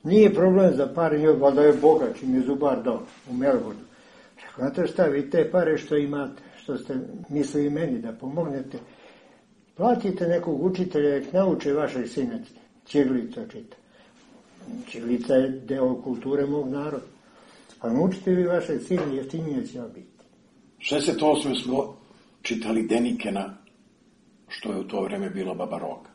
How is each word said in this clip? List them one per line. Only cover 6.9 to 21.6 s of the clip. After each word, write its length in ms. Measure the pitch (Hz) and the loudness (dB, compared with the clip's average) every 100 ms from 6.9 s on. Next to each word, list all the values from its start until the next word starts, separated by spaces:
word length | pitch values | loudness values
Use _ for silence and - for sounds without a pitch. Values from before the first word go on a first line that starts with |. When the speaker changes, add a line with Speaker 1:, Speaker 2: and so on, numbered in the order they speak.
| 262 - - - | -8 -8 -14 -6
Speaker 1:
mislili 420 | 147 139 151 143 | -4 -2 0 -2
meni 280 | 147 165 120 | -2 -2 -4
da 140 | 113 | -6
pomognete, 680 | 113 131 151 160 139 - - - - - - _ _ _ _ _ - | -10 -8 -6 -4 -6 -10 -14 -16 -20 -20 -20 _ _ _ _ _ -2
platite 520 | 214 233 202 185 170 | 2 2 0 -2 0
nekog 360 | 170 170 139 | 0 0 -2
učitelja, 460 | 180 185 180 151 147 | -2 -2 -2 2 2
nek 220 | 139 135 | 0 0
nauče 400 | 180 190 147 147 | 2 2 0 0
vašeg 360 | 143 143 127 117 | 0 -2 -4 -6
sina 300 | - 123 117 - - _ _ - | -4 -4 -6 -12 -20 _ _ -4
ćirilicu 540 | 143 131 127 107 - | 2 2 0 -4 -10
da 80 | 107 | -12
čita. 280 | - - - _ _ _ _ - - _ - - - - | -16 -20 -20 _ _ _ _ -20 -20 _ -20 -16 -14 -12
Ćirilica 460 | 120 117 120 - | -10 -4 -2 2
je 160 | 131 120 | 2 2
deo 520 | - - 135 127 123 | -2 -6 0 0 0
kulture 440 | 139 117 135 143 143 | -6 -6 -2 -2 0
mog 220 | 147 131 | -2 -4
naroda. 380 | 139 147 139 - - _ - - - - - | -6 -6 -8 -12 -20 _ -20 -20 -20 -20 -10
Pa 100 | 117 | -2
naučite 400 | 123 175 185 190 | 0 0 0 0
vi 140 | 180 175 | 2 2
vašeg 360 | 175 170 135 | 0 0 -6
sina, 200 | - 180 151 | -2 -2 -2
jeftinije 540 | 135 131 165 160 135 110 | -4 -6 -8 -4 -6 -6
će 140 | 123 | -10
vam 100 | 113 | -14
biti.” 180 | 95 90 _ _ _ _ _ _ _ | -16 -20 _ _ _ _ _ _ _
Speaker 2:
Šezdeset 440 | - 143 - - | -4 -2 0 2
osme 320 | 151 147 143 | 2 2 0
smo 420 | 117 | -4